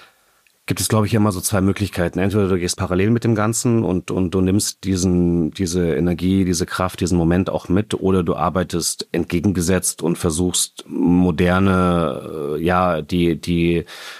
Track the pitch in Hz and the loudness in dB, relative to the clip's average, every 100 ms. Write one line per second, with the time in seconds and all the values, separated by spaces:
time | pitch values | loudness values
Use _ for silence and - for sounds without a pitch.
0 | - _ _ _ _ _ - 98 - 110 | -20 _ _ _ _ _ -8 -6 0 0
1 | 104 110 104 92 - 101 98 95 101 - | 2 2 2 0 -2 0 2 0 -2 -2
2 | 85 87 98 104 95 92 87 - 92 90 | -2 0 0 2 2 0 -2 -4 -2 0
3 | 101 117 117 110 107 113 127 117 90 92 | 2 2 2 0 0 0 0 0 0 -2
4 | - 101 92 95 92 101 - - 98 95 | -2 -2 0 0 2 2 -2 -6 -4 0
5 | 92 90 87 87 78 - 95 90 87 71 | 2 2 2 2 -2 -2 -4 0 0 0
6 | 87 85 90 95 90 85 90 - 92 - | 0 0 2 2 2 0 -2 -2 -4 -2
7 | 87 87 82 87 90 78 - 90 107 - | 0 2 2 2 0 -2 0 -2 0 -2
8 | 95 95 87 85 82 85 87 87 78 - | 0 2 0 0 -2 -2 -2 -4 -4 -6
9 | - 85 87 90 104 90 82 92 - - | -6 -4 -2 0 0 0 0 0 -2 -4
10 | 80 85 90 78 90 - - - - 76 | -4 -2 -2 0 0 -2 -4 -8 -10 -2
11 | 85 90 90 80 90 92 98 92 90 87 | 2 4 4 2 2 4 2 2 2 2
12 | 80 65 78 80 71 76 82 90 90 80 | 0 -4 -8 -8 -4 -2 0 2 2 0
13 | 76 90 85 80 - 85 85 85 80 - | -2 0 2 0 -2 0 2 0 -2 -12
14 | - - | -18 -18